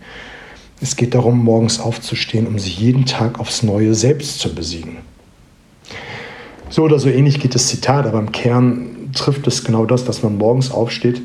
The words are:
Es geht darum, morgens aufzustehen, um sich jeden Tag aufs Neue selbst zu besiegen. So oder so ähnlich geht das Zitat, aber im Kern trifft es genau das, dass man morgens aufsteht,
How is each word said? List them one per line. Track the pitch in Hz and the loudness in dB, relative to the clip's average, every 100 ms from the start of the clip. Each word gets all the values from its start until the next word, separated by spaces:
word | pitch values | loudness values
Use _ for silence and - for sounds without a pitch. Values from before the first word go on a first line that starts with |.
| - - - - - - - - | -18 -20 -20 -20 -20 -20 -20 -10
Es | 135 - | -8 -2
geht | 120 | 0
darum, | 123 113 123 | 2 4 4
morgens | 117 113 113 - | 4 4 2 0
aufzustehen, | 117 117 - 113 - - 113 | -4 -6 -6 -6 -4 -2 -2
um | 104 | -2
sich | 95 87 | -4 0
jeden | 113 139 127 | 2 4 2
Tag | - 113 - | 0 -2 -2
aufs | 120 - | -6 -2
Neue | 110 101 110 | 0 2 2
selbst | 110 123 151 - - | 4 2 2 -2 -6
zu | - | -6
besiegen. | 82 82 85 80 80 - - _ _ _ _ _ _ - - - - - - - - - | -6 -8 -8 -12 -16 -18 -20 _ _ _ _ _ _ -20 -16 -14 -14 -16 -18 -20 -20 -4
So | - | 0
oder | 156 147 | 4 4
so | 131 | 4
ähnlich | 127 143 139 | 4 4 4
geht | 127 123 | 2 0
das | - | 0
Zitat, | 117 - 139 120 | -2 0 0 2
aber | 110 | 0
im | 107 | -2
Kern | - 120 120 127 123 - - - | -2 0 4 4 2 -4 -12 -10
trifft | 131 - 139 - | -4 -2 0 -2
es | - | -2
genau | - 113 113 | 0 0 2
das, | 123 | 2
dass | 123 - | 0 -2
man | 110 104 | -2 0
morgens | 107 127 131 | 2 2 0
aufsteht, | 104 117 - 120 123 | 0 -2 0 0 0